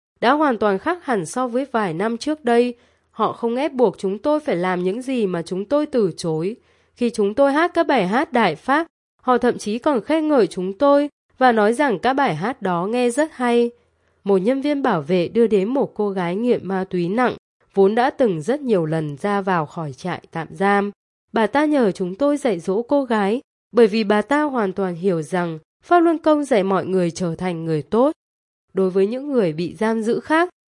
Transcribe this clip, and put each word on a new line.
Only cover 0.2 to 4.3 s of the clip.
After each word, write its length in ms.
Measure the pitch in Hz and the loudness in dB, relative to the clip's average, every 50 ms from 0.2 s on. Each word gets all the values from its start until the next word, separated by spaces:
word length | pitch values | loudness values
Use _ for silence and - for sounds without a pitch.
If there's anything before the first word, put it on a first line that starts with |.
đã 120 | 208 233 | 2 2
hoàn 260 | 285 302 311 294 233 196 | 4 4 2 2 2 2
toàn 200 | 220 208 190 190 | 0 0 0 0
khác 260 | - 311 359 349 - | -2 -2 -4 -4 -4
hẳn 220 | 277 240 196 160 | -4 -2 -2 -4
so 220 | 151 - 247 262 247 | -4 -4 -4 -4 -2
với 180 | 226 254 285 277 | -2 -4 -4 -2
vài 220 | - 226 214 180 156 | -2 -2 -2 -2 -2
năm 240 | 170 202 233 233 226 | -2 -4 -4 -4 -4
trước 260 | - 294 311 311 - | -4 -4 -6 -4 0
đây. 300 | 240 233 233 247 247 240 _ _ _ _ _ _ _ | 2 2 2 2 2 -2 _ _ _ _ _ _ _
Họ 220 | _ - 214 160 | _ -4 -2 -2
không 240 | - - 240 233 233 | -2 -4 -4 -4 -2
ép 160 | 254 294 320 | -2 -4 -2
buộc 260 | 277 247 247 190 - - | 0 2 2 2 2 0
chúng 200 | - 190 196 208 | -4 -6 -4 -2
tôi 220 | - 294 | -2 0